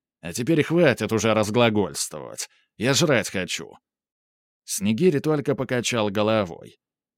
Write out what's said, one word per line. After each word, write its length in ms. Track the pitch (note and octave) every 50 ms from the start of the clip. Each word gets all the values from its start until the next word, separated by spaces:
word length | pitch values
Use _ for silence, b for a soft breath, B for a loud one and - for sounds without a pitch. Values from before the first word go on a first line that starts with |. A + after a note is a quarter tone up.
| _ _ _ _
А 120 | - E2+
теперь 300 | E2+ - B2 D#3 E3 D3+
хватит 500 | C#3 - D#3 F3 F3 C#3 A2 - A2 F#2+
уже 220 | A2+ G#2+ F#2+ A2+ G#2+
разглагольствовать, 1120 | A2 G#2 G2+ G#2+ A#2+ A#2+ A#2 G#2+ G#2+ F#2+ D2 C#2 - - - - D2+ B1+ A#1 G#1+ - - - _ _ _ _ _
я 180 | - G2+ C3 C#3
жрать 360 | B2+ E3+ D3+ C#3 A2 F2+ -
хочу». 420 | - G2 F2+ D#2+ - - C2+ G1+ G1+ - _ _ _ _ _ _ _ _ _ _ _ _ _ _ _ _ _
Снегирь 560 | - - - F#2+ G#2 A2+ B2 F3 F#3 D#3 C3+
только 340 | - D#3 D#3 C#3+ - D3 C3
покачал 540 | A2+ C3 - B2+ B2 G#2+ - B2 A#2 G#2+ G#2
головой. 720 | F#2+ G#2+ G#2 G#2+ A2 A2 G2 E2+ D#2+ - - - - _ _ _ _ _ _ _ _